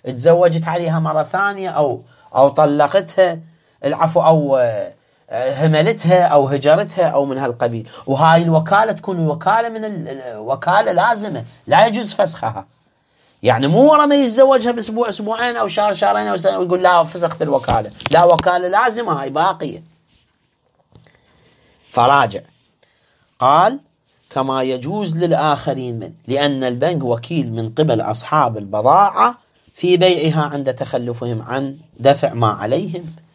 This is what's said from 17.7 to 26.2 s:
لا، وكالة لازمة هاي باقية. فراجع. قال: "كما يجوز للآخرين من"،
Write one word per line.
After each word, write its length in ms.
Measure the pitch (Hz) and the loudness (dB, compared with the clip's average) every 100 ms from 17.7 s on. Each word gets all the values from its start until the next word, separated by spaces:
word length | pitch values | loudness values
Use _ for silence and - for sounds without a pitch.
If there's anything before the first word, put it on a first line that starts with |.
| 117 104 - - | -2 -4 -10 0
لا، 140 | 156 | 4
وكالة 440 | 175 165 185 180 180 | 6 6 4 0 0
لازمة 540 | 196 247 220 226 147 | 0 0 -2 -4 -6
هاي 80 | 135 | -4
باقية. 520 | 139 180 185 156 - - _ _ _ _ _ _ _ _ _ _ - _ _ _ _ _ _ _ _ _ | -2 -2 -2 -8 -12 -18 _ _ _ _ _ _ _ _ _ _ -20 _ _ _ _ _ _ _ _ _
فراجع. 500 | - 120 143 120 98 - _ _ _ _ _ _ _ _ _ | 0 4 4 2 -4 -16 _ _ _ _ _ _ _ _ _
قال: 420 | 127 151 196 277 _ _ _ _ _ | 2 4 2 -2 _ _ _ _ _
"كما 320 | 139 135 131 | -6 -4 -2
يجوز 540 | 131 127 127 208 190 160 | -4 -4 -6 -6 -6 -4
للآخرين 840 | 170 165 151 143 - 131 127 117 | -2 0 0 -2 -4 -6 -8 -10
من"، 140 | 90 - | -12 -14